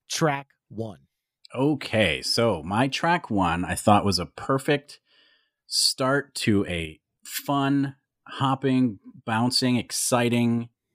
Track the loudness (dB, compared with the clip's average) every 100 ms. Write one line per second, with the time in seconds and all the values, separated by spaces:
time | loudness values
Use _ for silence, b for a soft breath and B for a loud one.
0 | -10 -2 0 0 -8 _ _ -10 -10 -12
1 | _ _ _ _ -10 -2 0 0 0 2
2 | 2 0 -2 0 0 0 -2 0 0 0
3 | 0 0 0 0 0 0 -2 0 4 4
4 | 4 -2 -4 -8 -4 -2 0 -2 -4 -20
5 | b b b b b _ -6 -2 -2 0
6 | 0 0 -2 -2 2 2 2 -4 -6 -12
7 | _ _ -12 -8 -2 0 2 0 -2 -6
8 | _ _ -14 -2 0 0 2 2 2 -2
9 | -16 -12 -4 0 0 0 0 0 -2 -6
10 | 0 0 2 2 2 0 -4 _ _